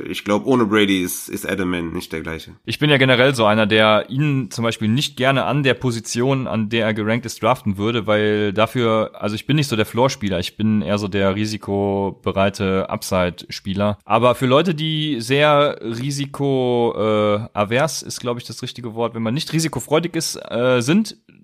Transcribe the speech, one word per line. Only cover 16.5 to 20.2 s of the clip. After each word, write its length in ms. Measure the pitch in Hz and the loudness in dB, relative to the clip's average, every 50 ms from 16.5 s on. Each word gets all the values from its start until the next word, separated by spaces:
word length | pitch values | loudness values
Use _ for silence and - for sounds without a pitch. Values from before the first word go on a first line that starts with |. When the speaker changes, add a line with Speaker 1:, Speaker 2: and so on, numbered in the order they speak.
| 135 131 127 123 123 120 120 117 - | 0 0 2 2 2 2 2 0 0
Speaker 2:
äh, 520 | - 104 110 107 107 104 104 104 104 113 - | 0 0 2 2 2 2 2 0 0 -2 -4
avers 480 | - - 104 98 117 127 151 156 - - | -2 -2 -2 0 2 0 0 0 -2 -6
ist, 200 | - - - - | -10 -10 -12 -8
glaub 180 | - 123 120 120 | -6 -6 -6 -6
ich, 60 | - | -8
das 180 | - 110 - | -12 -12 -12
richtige 320 | - 123 - - 120 117 107 | -12 -12 -12 -12 -12 -10 -6
Wort, 220 | 117 117 113 117 | -4 -4 -4 -2
wenn 60 | 113 113 | -4 -4
man 100 | 110 120 | -2 -2
nicht 180 | 160 160 - | -2 -4 -2
risikofreudig 600 | 151 160 160 156 - 123 - - 143 165 170 170 - | -2 -2 -2 -2 -4 -6 -4 0 0 0 0 0 -4
ist, 220 | 160 | -4